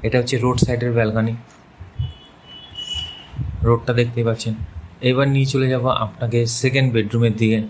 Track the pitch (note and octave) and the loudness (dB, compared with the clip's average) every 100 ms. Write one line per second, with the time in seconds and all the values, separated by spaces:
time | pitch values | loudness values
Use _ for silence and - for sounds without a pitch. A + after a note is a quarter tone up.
0 | A#2 B2 A#2+ B2+ B2 A#2+ - A#2+ B2 A#2 | 2 0 0 0 0 2 0 0 0 2
1 | A2 A2 A2+ A#2 - - - - - - | 2 0 -2 -4 -12 -20 -20 -20 -20 -8
2 | - - - - - E4 - - - - | -8 -8 -20 -20 -20 -20 -18 -16 -10 -10
3 | - - - - - - A2+ A#2 - A#2+ | -10 -14 -14 -8 -8 -2 2 2 2 0
4 | A#2+ A#2+ A#2 A2 A2+ A2 - - - - | 0 0 -2 -2 -4 -6 -8 -12 -18 -4
5 | B2+ B2+ C#3 C#3 C3+ C3+ C3 B2+ B2+ - | 0 2 2 2 2 2 2 2 0 0
6 | G#2+ - A#2 A#2+ A#2 - C3 C3 C3 A#2 | -4 -4 -2 0 0 0 0 2 2 2
7 | G#2 A#2 A#2 G#2+ A2+ A2 | 0 2 2 2 2 2